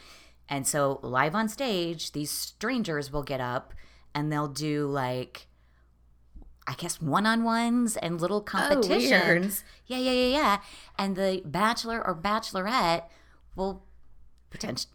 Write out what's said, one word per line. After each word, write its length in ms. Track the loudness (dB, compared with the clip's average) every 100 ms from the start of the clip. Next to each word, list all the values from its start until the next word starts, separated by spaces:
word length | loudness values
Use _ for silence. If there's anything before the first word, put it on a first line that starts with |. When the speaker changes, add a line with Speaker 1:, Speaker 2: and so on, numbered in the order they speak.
| -20 -20 -20 -20 -8
Speaker 1:
And 180 | -4 -2
so 340 | 2 2 0
live 320 | -2 2 2
on 140 | 2 -2
stage, 640 | -2 -2 0 -2 -4 -6
these 180 | -6 -4
strangers 840 | -6 -8 -6 -4 -2 -2 -4 -4
will 120 | -4
get 160 | -2 -4
up 320 | -2 -4 -6 -14 -18 -20 -8
and 180 | -2 0
they'll 160 | 0 -2
do, 380 | -2 -2 0 0
like, 640 | 0 -2 -2 -6 -12 -20 _ _ _ _ _ _ _ _ -20 -20 -14 -12
I 80 |
guess, 260 | -8 -8 -6
one-on-ones 960 | 0 2 2 2 2 2 2 2 0 -2
and 240 | -4 -2
little 160 | 0 -2
Speaker 2:
Oh, 200 | -2 0 4
weird. 20 | 4
Speaker 1:
competitions. 840 | 4 4 6 6 6 4 2 -4 -10 -16 -6
Yeah, 120 | -2
yeah, 140 | 2
yeah, 140 | 4 4 4
yeah. 200 | 4 2 -2 -20 -10 -4
And 180 | -2 2
the 260 | 2 0
bachelor 600 | -2 2 2 2 -2 -4 -2
or 80 |
bachelorette 880 | -2 0 -2 -2 -4 0 2 2 2 -2 -18 -20 -20 -14 -6
will 280 | -4 -6 -12 -20 -20 -20 -20 -20 -18
potent-, 360 | -10 -8 -8 -2